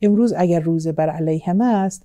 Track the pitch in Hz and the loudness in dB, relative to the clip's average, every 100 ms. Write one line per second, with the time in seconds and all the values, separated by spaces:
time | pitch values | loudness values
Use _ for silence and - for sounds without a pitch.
0 | 208 208 240 185 180 170 165 165 160 160 | 0 2 2 2 0 0 0 -2 -2 -2
1 | 156 151 160 160 180 190 247 208 190 - | -2 0 -2 -2 -2 0 2 0 -2 -6